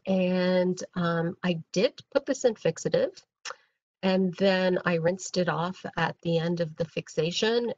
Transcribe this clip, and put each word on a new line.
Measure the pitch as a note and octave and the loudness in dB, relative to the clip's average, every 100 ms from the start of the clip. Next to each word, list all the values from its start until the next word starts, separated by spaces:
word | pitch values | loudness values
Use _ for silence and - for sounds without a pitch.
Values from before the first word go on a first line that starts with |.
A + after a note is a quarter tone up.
| - | 0
and, | F#3+ F3+ F#3 F3+ F#3 F3+ F3+ - | 2 2 2 2 4 2 0 -6
um, | F3+ E3+ E3+ E3+ - | -4 0 0 -2 -2
I | F3+ E3 - | -4 -4 -4
did | F3+ B3 - - | 0 0 -2 -6
put | C4+ - | -4 -2
this | C4+ | 0
in | B3 | 0
fixative, | G#3+ E3 D#3+ - E3+ C#4 - - _ - - _ _ _ _ | 2 -2 -2 0 0 0 -4 -20 _ -18 -18 _ _ _ _
and | F#3+ F#3 F#3 | 0 2 0
then | E3+ G3 F#3 F#3 F#3 | 2 2 4 2 2
I | - E3+ | 0 2
rinsed | D#3+ F#3+ - F3+ | 0 -2 -4 -2
it | F3 | 0
off | D3+ F3 F#3 - - | -2 -4 -6 -8 -4
at | D#3 - | -4 -2
the | E3+ E3 | -2 0
end | E3 F3 | 0 -2
of | E3 D#3+ | -4 -4
the | |
fixation, | E3 - - - D#3+ F3 A3 A#3+ A#3 | -6 -6 -6 -2 -2 0 0 0 -2